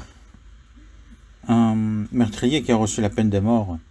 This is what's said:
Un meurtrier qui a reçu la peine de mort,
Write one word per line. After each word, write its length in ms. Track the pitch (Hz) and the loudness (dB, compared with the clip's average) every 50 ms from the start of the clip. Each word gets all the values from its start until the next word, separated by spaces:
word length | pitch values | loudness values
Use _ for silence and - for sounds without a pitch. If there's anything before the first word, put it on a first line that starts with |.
| - - - - - - - - - - - - - - - - - - - - - - - - - - - - - | -14 -14 -20 -20 -20 -20 -20 -20 -20 -20 -20 -20 -20 -20 -20 -20 -20 -20 -20 -20 -20 -20 -20 -20 -20 -20 -20 -10 -4
Un 300 | 117 113 117 117 113 110 110 110 107 107 107 104 - | 0 2 4 4 2 2 0 0 -2 -2 -4 -4 -4
meurtrier 520 | - 123 117 104 101 - 123 123 151 151 | -2 0 0 -2 -2 -2 -2 0 0 0
qui 100 | 120 - | 0 2
a 40 | 117 | 2
reçu 240 | 110 110 101 - - | 2 2 0 -2 -2
la 80 | 107 101 | -2 -2
peine 220 | - 117 110 107 | 0 0 0 2
de 80 | 101 98 | 2 0
mort, 400 | 98 113 120 113 104 92 85 80 - - | 2 2 2 0 0 -2 -8 -10 -12 -16